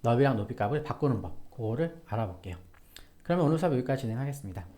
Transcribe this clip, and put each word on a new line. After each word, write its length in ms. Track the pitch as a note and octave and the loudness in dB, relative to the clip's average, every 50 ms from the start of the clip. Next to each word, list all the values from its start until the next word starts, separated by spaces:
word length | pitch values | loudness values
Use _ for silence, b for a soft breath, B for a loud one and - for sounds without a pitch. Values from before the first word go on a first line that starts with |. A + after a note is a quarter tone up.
| - | 4
넓이랑 340 | A#2 A#2 A#2+ C#3 C3+ C3 | 4 6 6 6 4 4
높이값을 460 | G#2+ G2+ - - - G#2 G#2 C#3 D3+ D3+ | 2 -2 -4 -2 -2 0 0 0 -2 -2
바꾸는 400 | - - - - C#3+ B2 G2+ F#2+ | -4 -4 0 2 2 2 0 -2
법, 280 | F2 - - - - | -4 -6 -8 -8 -12
그거를 520 | - - A2+ A2 A2+ B2+ E3 E3 E3 - - | -10 -6 -4 -2 0 0 0 -2 -2 -10 -8
알아볼게요. 500 | - G#2+ A2 A2+ F#2+ F2+ F2 - F#2+ F2 E2+ - - - - B B B B B B B B B | -4 -2 -2 -2 -2 -4 -8 -10 -10 -10 -10 -12 -20 -20 -20 B B B B B B B B B
그러면 240 | - E3+ F3+ E3 | 0 2 4 4
오늘 120 | C#3+ D#3+ D#3+ | 4 4 4
수업 140 | E3+ F3 C#3+ | 4 2 2
여기까지 300 | B2+ B2 B2+ C3+ C3+ C3+ | 2 2 2 0 0 0
진행하겠습니다. 640 | A2+ A2 A#2+ C3+ C#3+ C#3 C#3+ C3+ G2+ F2 F#2 F2+ F2+ - | -2 -2 -2 -2 -4 -6 -6 -8 -10 -10 -10 -12 -12 -16